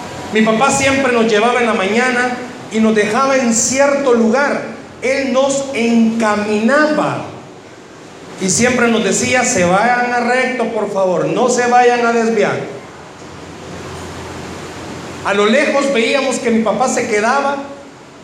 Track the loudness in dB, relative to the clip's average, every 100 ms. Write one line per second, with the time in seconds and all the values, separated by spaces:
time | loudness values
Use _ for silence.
0 | -12 -12 -4 0 2 4 2 2 2 2
1 | 2 2 4 4 2 2 0 0 0 2
2 | 2 0 -2 -4 -10 -14 -4 2 2 4
3 | 2 2 2 2 2 0 0 2 2 2
4 | 2 4 4 2 0 -2 -6 -12 -16 -6
5 | -2 -2 0 2 2 0 -4 -2 2 4
6 | 4 2 0 0 0 2 2 4 2 2
7 | -2 -4 -8 -14 -18 -20 -20 -20 -20 -20
8 | -20 -20 -16 -6 -2 0 2 2 2 2
9 | 0 0 0 0 2 2 2 2 2 2
10 | 0 -2 0 0 0 -2 -4 -2 -4 0
11 | 0 0 0 0 0 2 4 6 6 4
12 | 2 2 2 2 0 -2 -8 -12 -16 -18
13 | -20 -18 -18 -16 -16 -16 -14 -14 -12 -12
14 | -12 -12 -12 -12 -12 -12 -14 -14 -12 -12
15 | -12 -8 -2 0 2 2 2 0 0 0
16 | 0 0 -2 -2 0 0 0 0 0 -2
17 | -2 0 0 0 -2 -4 -8 -14 -18 -20
18 | -20 -20